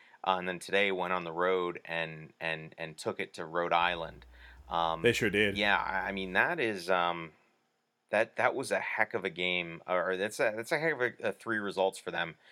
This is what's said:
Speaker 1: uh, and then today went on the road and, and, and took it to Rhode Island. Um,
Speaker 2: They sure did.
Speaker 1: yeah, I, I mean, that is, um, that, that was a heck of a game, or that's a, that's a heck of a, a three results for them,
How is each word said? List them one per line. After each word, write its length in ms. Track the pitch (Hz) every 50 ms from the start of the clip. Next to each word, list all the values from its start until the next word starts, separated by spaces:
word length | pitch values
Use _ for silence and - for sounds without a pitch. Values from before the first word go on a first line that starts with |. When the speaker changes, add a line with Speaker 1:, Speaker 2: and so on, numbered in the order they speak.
| - - - - -
Speaker 1:
uh, 120 | 95 95 92
and 80 | 90
then 120 | 92 90 85
today 300 | - - 90 98 101 101 95
went 180 | 90 90 90
on 140 | 92 90 87
the 80 | 82 82
road 480 | 85 90 92 92 92 90 87 85 - -
and, 480 | - 82 82 82 80 80 78 78 71 - -
and, 340 | 80 82 80 80 78 78 -
and 180 | - 82 80 80
took 240 | - - 113 104 -
it 140 | 92 - -
to 100 | - 85
Rhode 300 | 80 80 87 87 85 85
Island. 520 | 85 87 87 90 85 82 78 - - - - - - - - - - - -
Um, 320 | - 85 85 82 82 80
Speaker 2:
They 100 | 82 120
sure 180 | 113 - 123 104
did. 280 | 92 104 107 101 95
Speaker 1:
yeah, 200 | 101 104 101 98
I, 300 | 85 - 78 90 95 92
I 40 | 98 98
mean, 180 | 98 95 92
that 300 | 90 101 120 147 175 165
is, 280 | 131 113 104 95 85 87
um, 420 | 95 90 85 87 85 85 82 80 - _ _ _ _ _ _ _ _ _ _ _ _ _ _ -
that, 260 | - 104 117 117 -
that 180 | - 113 123 -
was 180 | 131 131 110
a 80 | 98 92
heck 360 | - - - - 110 - -
of 100 | - 87
a 40 | 95
game, 500 | 82 85 90 90 90 87 87 85 82 80 -
or 300 | - 90 90 85 92 92
that's 220 | 90 98 107 - -
a, 140 | 143 113 107
that's 160 | 110 113 -
a 60 | 170
heck 160 | 147 156 165 151
of 80 | 123
a, 280 | 123 117 - - 120 107
a 20 |
three 260 | 95 - - 113 113
results 400 | 107 104 101 85 95 95 95 -
for 140 | - - 92
them, 240 | 85 85 85 82 78 _ _ -